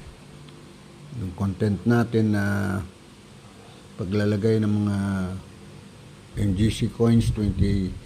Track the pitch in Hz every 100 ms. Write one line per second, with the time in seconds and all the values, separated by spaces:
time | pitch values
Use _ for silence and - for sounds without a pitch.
0 | - - - - - - - - - -
1 | - 123 95 90 101 92 107 98 117 117
2 | 113 113 110 104 101 101 98 95 92 -
3 | - - - - - - - - - -
4 | 95 104 104 107 110 110 107 104 104 101
5 | 98 98 92 95 - - - - - -
6 | - - - - 104 92 110 - 113 -
7 | 117 117 110 - 104 95 98 101 92 -